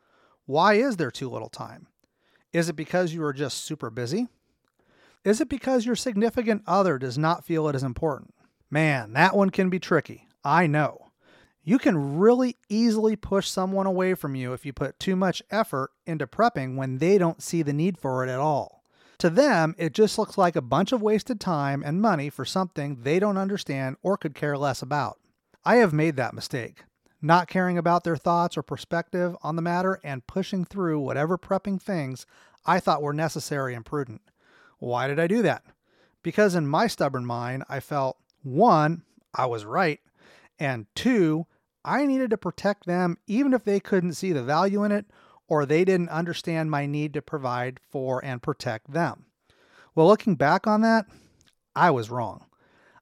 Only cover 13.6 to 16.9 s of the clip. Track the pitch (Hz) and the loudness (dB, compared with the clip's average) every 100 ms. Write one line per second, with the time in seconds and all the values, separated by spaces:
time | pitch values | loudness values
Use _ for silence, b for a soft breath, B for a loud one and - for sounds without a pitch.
13.6 | 185 196 190 185 185 185 151 131 127 127 | -2 0 0 0 0 0 -4 -6 -6 -8
14.6 | 143 - 139 - - 185 190 - - 202 | -8 -6 -8 -6 -2 0 0 -2 -4 -4
15.6 | 220 139 135 _ - 160 131 - 226 - | -2 -4 -6 _ -8 -6 -4 0 0 0
16.6 | 131 131 135 | -6 -6 -6